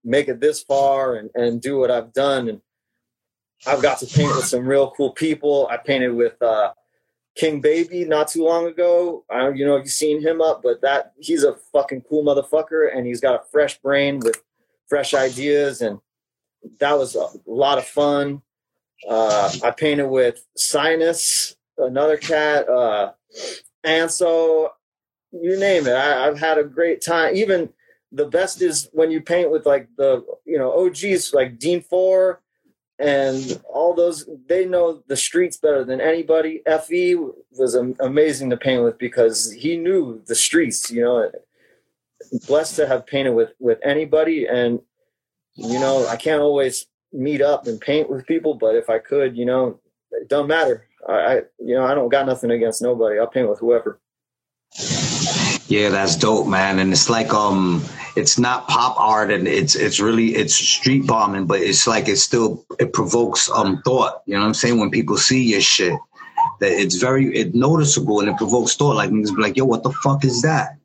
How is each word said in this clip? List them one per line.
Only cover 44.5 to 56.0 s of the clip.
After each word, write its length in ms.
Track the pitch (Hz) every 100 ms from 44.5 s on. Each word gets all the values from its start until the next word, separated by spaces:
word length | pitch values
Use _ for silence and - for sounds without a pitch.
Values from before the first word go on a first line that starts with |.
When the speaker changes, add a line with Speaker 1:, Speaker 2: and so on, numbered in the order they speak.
| 123 120 117 _ _ _ _ _ _ _ -
Speaker 1:
you 220 | 113 127
know, 280 | 135 135 117
I 100 | 117
can't 240 | 160 151
always 460 | 147 143 131 120 - _ _
meet 300 | 131 135 147
up 240 | 143 139 123
and 140 | 110
paint 280 | - 151 -
with 180 | 135 -
people, 280 | 160 156
but 200 | 123 110
if 140 | 113 113
I 100 | 113
could, 380 | - 143 131 120
you 80 |
know, 340 | 120 127 127 - _ _ _
it 180 | 117 -
don't 200 | 143 143
matter. 380 | 165 160 113 _ _ -
I, 60 |
I, 220 | 101 98 131 - -
you 160 | -
know, 100 | 127
I 100 | 127
don't 140 | 143 120
got 180 | 139 135
nothing 240 | 123 117
against 300 | 117 113 -
nobody. 380 | 123 120 113 107
I'll 80 | 117
paint 220 | 131 113
with 100 | 104
whoever. 420 | 117 117 107 - _ _ _ _ _ _ _ - - - - - - - - - -
Speaker 2:
Yeah, 240 | 104 104
that's 260 | 98